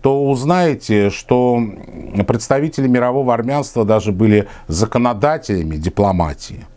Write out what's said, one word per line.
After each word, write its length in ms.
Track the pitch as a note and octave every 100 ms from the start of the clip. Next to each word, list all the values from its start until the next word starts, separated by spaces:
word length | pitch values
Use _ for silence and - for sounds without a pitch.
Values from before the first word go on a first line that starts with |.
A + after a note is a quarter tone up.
то 240 | C3+ C#3 C#3
узнаете, 840 | C3+ C#3 F3+ F3 C#3 - G#2+ G2+
что 500 | - - B2 B2 A#2+ A2+ - - D#2+ - G2+ G2
представители 600 | A#2 - C3+ D#3 - C3+
мирового 440 | B2 B2 C3 B2+
армянства 540 | A#2 A#2 D3 C3+ B2 G#2+
даже 260 | G#2+ G2
были 360 | F#2 A2 G#2 G2 - -
законодателями 1080 | E2 A2 B2+ A#2+ G#2+ C#3+ D#3 - G2 D#2+ D#2
дипломатии. 880 | E2+ - G2+ F2+ D#2+ D2 - - -